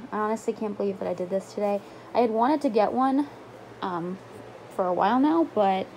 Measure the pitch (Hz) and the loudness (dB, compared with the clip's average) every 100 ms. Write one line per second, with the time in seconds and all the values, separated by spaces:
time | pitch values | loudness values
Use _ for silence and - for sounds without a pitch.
0 | 214 202 214 226 - 220 214 202 202 196 | -6 -4 -2 -2 -4 -4 -4 -2 -4 -2
1 | 185 180 180 190 190 - 208 202 - - | -4 -4 -2 -4 -4 -2 0 -2 -4 -18
2 | - - 233 220 247 302 285 220 202 233 | -4 2 2 4 2 2 2 2 2 2
3 | 262 269 285 - - - - - 196 175 | 2 2 0 -6 -18 -18 -18 -8 -6 -4
4 | 175 190 - - - - - - 185 180 | -6 -8 -14 -18 -18 -18 -12 -2 0 4
5 | 185 247 294 330 294 214 196 190 - | 4 6 4 4 2 4 2 2 -2